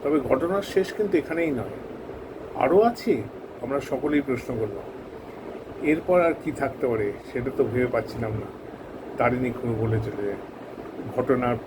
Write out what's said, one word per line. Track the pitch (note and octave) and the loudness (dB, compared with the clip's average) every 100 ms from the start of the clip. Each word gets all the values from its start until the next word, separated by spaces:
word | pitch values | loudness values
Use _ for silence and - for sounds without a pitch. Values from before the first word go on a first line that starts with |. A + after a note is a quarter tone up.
তবে | C#3+ D3+ | 2 2
ঘটনার | B2 C3 E3+ G3 | 4 2 4 0
শেষ | G3 G3 F#3 | 0 0 0
কিন্তু | - G#3 F3 | 0 2 2
এখানেই | - E3 E3 | 2 0 0
নয়, | B2+ G2 - - - - - - - - | 0 -2 -8 -10 -12 -12 -12 -12 -12 -8
আরও | - C3+ F#3 | 0 6 8
আছে? | A#3 A#3 A#3+ C3 G#2+ - - - | 6 4 2 0 0 -10 -14 -8
আমরা | B2 C#3 | -2 -2
সকলেই | - C3+ D3 D3 | -2 -2 2 2
প্রশ্ন | C3+ A#2+ - | 2 0 -2
করলাম। | A#2 G#2+ G2 - - - - - - - - - - | -2 -2 -4 -10 -12 -12 -12 -14 -12 -12 -12 -12 -2
এরপর | D3 D#3+ F3 F3+ | 2 2 4 6
আর | E3+ - | 6 2
কি | D#3 | -2
থাকতে | - C#3 C3+ B2+ | -2 -2 0 0
পারে, | A2+ G2+ - - | 2 0 -2 -6
সেটা | C3 B2 - | -4 0 2
তো | |
ভেবে | A#2+ B2 B2 | 2 2 2
পাচ্ছিলাম | A#2 - A2+ A2+ | 2 -2 -2 -2
না, | G#2+ - - - - - - - - | -2 -6 -10 -14 -14 -12 -12 -6 2
তারিণী | A#2+ B2 B2+ | 2 4 0
খুড়ো | A#2+ A#2+ | -2 -2
বলে | A2 A2+ A2 | 0 2 2
চলে | A2 G2+ G2+ | 0 -2 -4
যায়। | G2 - - - - - - - B2+ | -4 -8 -12 -12 -12 -10 -8 -6 0
ঘটনার | B2 B2+ B2 A#2 | 2 4 4 0